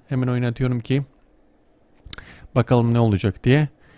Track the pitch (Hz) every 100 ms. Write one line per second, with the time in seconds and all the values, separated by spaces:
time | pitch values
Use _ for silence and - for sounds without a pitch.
0 | - 131 127 123 123 113 127 123 - 131
1 | 139 _ _ _ _ _ _ _ _ _
2 | - - - - - - 117 123 117 117
3 | 113 98 110 - 117 139 147 - -